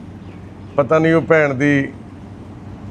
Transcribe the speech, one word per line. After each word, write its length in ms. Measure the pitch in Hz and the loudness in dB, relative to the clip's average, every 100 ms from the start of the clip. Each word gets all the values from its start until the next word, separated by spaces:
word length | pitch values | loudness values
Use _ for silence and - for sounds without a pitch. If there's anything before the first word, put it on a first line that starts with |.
| - - - - - - - - | -16 -16 -16 -16 -16 -16 -6 -2
ਪਤਾ 240 | 139 160 | 2 4
ਨਹੀਂ 140 | 160 | 6
ਉਹ 80 | 160 | 4
ਭੈਣ 320 | 131 160 147 | 6 4 4
ਦੀ 380 | 127 147 143 135 - - - - - - - - - - | 2 4 4 2 -6 -16 -18 -16 -16 -16 -16 -14 -14 -14